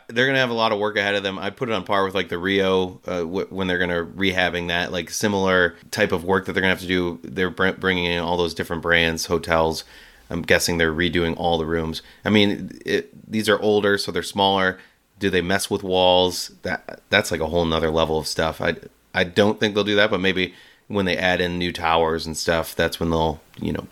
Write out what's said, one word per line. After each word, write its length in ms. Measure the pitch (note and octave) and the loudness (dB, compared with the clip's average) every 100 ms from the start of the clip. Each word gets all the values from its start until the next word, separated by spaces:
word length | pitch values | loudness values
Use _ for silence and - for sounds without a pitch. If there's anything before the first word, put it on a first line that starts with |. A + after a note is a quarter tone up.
| - | -4
they're 200 | A#2 C3 | 0 2
gonna 120 | C3+ | 2
have 120 | B2+ | 0
a 20 | |
lot 180 | A2+ A2+ | 2 2
of 80 | G#2 | 2
work 160 | G#2+ G#2 | 0 0
ahead 200 | G2+ G2+ | 0 0
of 80 | |
them. 140 | G2 F#2+ | -2 -4
I 120 | G2 | -6
put 180 | - A#2+ | -6 -4
it 60 | |
on 100 | G#2 | -4
par 220 | F2 G2+ F#2+ | 0 0 0
with, 100 | F#2+ | -2
like, 140 | F2+ | -4
the 80 | F2 | -2
Rio, 640 | F#2 G2 F#2+ F#2+ F#2 - - | 0 2 4 2 0 -6 -8
uh, 160 | F2+ | -6
w-, 260 | E2+ F#2 - | -4 -4 -6
when 180 | F#2 F#2 | -4 -2
they're 120 | F2+ | 0
gonna 260 | F2+ F2 E2 | 0 -2 -4
rehabbing 640 | F2+ F#2+ F#2 F2+ F2 F2 | -2 0 2 0 0 -2
that, 240 | F2 D2+ | -2 -2
like, 160 | F2 E2 | -4 -6
similar 680 | - G#2+ G2+ F#2+ F#2 F2 - - | -2 0 2 2 4 2 0 -8
type 220 | - G#2 | -2 0
of 100 | F#2 | 0
work 220 | F2 F#2+ F#2+ | 0 0 0
that 80 | |
they're 80 | F#2 | 0
gonna 100 | F#2+ | 0
have 80 | F2+ | 0
to 80 | F2+ | 0
do. 320 | F#2 F2 E2+ | 0 0 -4
They're 260 | - - F#2 | -8 -4 -4
br-, 220 | F2 F#2+ | 0 -2
bringing 340 | F2 F#2+ F2+ F2 | 0 0 0 0
in 140 | F2 | -2
all 180 | E2+ F2 | 0 0
those 160 | E2+ | -2
different 300 | D#2+ F#2 E2+ | -4 -6 -4
brands, 420 | E2+ E2+ E2 E2 - | 2 2 2 0 -2
hotels. 580 | E2+ F2 E2 D#2+ D#2 - - - - - | -2 2 2 2 0 -10 -18 -20 -20 -10
I'm 140 | E2+ | -6
guessing 340 | F2+ F2 - E2+ | 0 2 2 0
they're 160 | E2 | 0
redoing 400 | D#2 F2 E2+ E2 E2 | 0 0 0 0 -2
all 220 | F2 E2+ | -2 -2
the 80 | D#2 | -2
rooms. 360 | E2 D#2+ D#2+ - - | -2 -4 -8 -14 -10
I 60 | - | 2
mean, 500 | G#2+ G2+ G2 F#2 - - | 4 4 0 -8 -10 -4
it, 240 | G2 - - - | -4 -4 -14 -8
these 200 | A2 G#2 | -2 0
are 100 | G2+ | 2
older, 380 | G#2 G#2 G2+ G2+ | 4 2 2 0
so 160 | - | -2
they're 100 | F2 | -6
smaller. 540 | E2 G#2 G2 G2 F#2 F#2+ - _ _ - | -4 0 2 4 0 -2 -10 _ _ -6
Do 100 | G2 | -2
they 120 | F2+ | 0
mess 280 | F2 G2 - | 0 -2 -2
with 140 | G2 | -4
walls? 680 | G2 F#2 F#2 F2+ F2+ F2 - - | 0 4 6 6 4 0 -10 -10
That, 400 | F2+ E2+ - - - | -8 -6 -8 -16 0
that's, 200 | G2 - | 2 2
like, 120 | D#2+ | -2
a 60 | D#2 | -2
whole 180 | E2+ E2 | 0 2
nother 240 | D#2+ D#2+ | 2 0
level 280 | D#2+ D#2+ D#2 | 0 0 0
of 100 | D2+ | -4
stuff. 340 | - D#2+ D#2+ | -2 -2 -2
I, 140 | E2+ E2 - _ _ | -4 -4 -8 _ _
I 120 | - F2+ | -4 0
don't 340 | G2 G2+ G#2+ | 2 2 2
think 160 | A2 G2+ | 0 0
they'll 80 | |
do 120 | G2+ G2+ | 2 4
that, 160 | G#2+ | 4
but 100 | G2 | 2
maybe 320 | F#2+ F#2 F2+ - - _ - | 0 0 -2 -6 -20 _ -6
when 180 | G#2 F#2 | -2 0
they 120 | E2+ | 0
add 240 | F2+ F2+ | 0 0
in 160 | F2+ F2 | 0 -2
new 160 | F2 | -4
towers 520 | F2 E2 E2 D#2+ D#2+ D#2 | -2 0 2 2 0 -4
and 120 | D#2 | -4
stuff, 380 | - E2 D#2+ - | 0 0 -2 -2
that's 220 | E2+ - | -2 -2
when 120 | E2+ | -2
they'll, 320 | D#2+ D#2+ D2+ _ - | 0 0 -2 _ -10
you 140 | E2 | -6
know, 140 | D#2 - | -6 -8